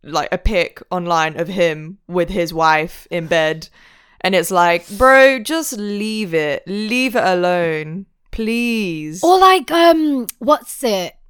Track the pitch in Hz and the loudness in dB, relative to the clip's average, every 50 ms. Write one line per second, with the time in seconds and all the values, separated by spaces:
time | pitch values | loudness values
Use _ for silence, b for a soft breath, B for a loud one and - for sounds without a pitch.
0 | - - 151 160 247 - - 175 - - 226 180 170 - _ - - _ 185 180 | -14 -4 -4 -4 -2 -2 -6 -2 -2 0 0 0 -2 -2 _ -16 -12 _ -6 -6
1 | 175 175 170 165 156 160 151 - 170 185 185 190 175 165 156 151 156 160 190 _ | -2 0 0 0 0 -2 -2 -6 -6 -6 -2 0 0 0 0 -4 -10 -16 -18 _
2 | _ - 175 180 175 175 190 185 170 165 165 160 165 160 156 156 156 175 - - | _ -6 -2 -2 -2 -2 -2 -4 -4 -4 -2 2 2 4 4 2 0 -4 -10 -18
3 | - _ - 175 160 160 170 165 156 156 160 160 156 - b b b b b b | -14 _ -8 -8 -4 -2 0 0 0 0 -2 -6 -10 -18 b b b b b b
4 | b b b b - 185 196 180 170 - 190 180 175 175 170 175 - - 208 202 | b b b b -2 0 0 0 0 2 2 2 4 4 2 0 -2 -8 -2 2
5 | 254 262 262 262 269 269 262 262 208 - 311 330 311 - 262 214 208 208 202 202 | 4 6 8 8 6 6 4 2 -2 -2 -2 -2 -4 -6 -8 -8 -8 -6 -6 -6
6 | 208 220 220 214 214 180 160 160 151 151 139 - _ - 190 208 214 214 240 254 | -6 -6 -4 -6 -6 -2 -2 -2 0 0 -4 -6 _ -8 -6 -6 -4 -2 -2 -2
7 | 254 262 208 240 - 185 185 180 175 180 180 175 170 165 160 156 156 156 160 190 | -2 0 0 0 0 2 0 2 0 0 0 0 0 -2 -4 -4 -6 -8 -10 -12
8 | 196 _ _ _ _ _ - - 220 220 233 233 240 240 233 220 208 180 165 156 | -14 _ _ _ _ _ -8 -6 -4 -4 -2 -2 -2 -2 -2 -2 -2 -4 -6 -8
9 | 151 151 156 185 - 330 370 381 381 381 381 370 254 - 302 339 339 339 330 320 | -8 -10 -8 -2 2 4 4 6 6 6 4 4 0 0 2 4 6 6 4 4
10 | 311 302 285 262 233 190 - _ 233 254 302 294 - - - - - 240 208 190 | 2 0 -2 -2 -4 -8 -12 _ 0 0 0 0 -2 -12 -14 -6 -2 -2 -2 -2
11 | 180 151 _ _ _ | -4 -8 _ _ _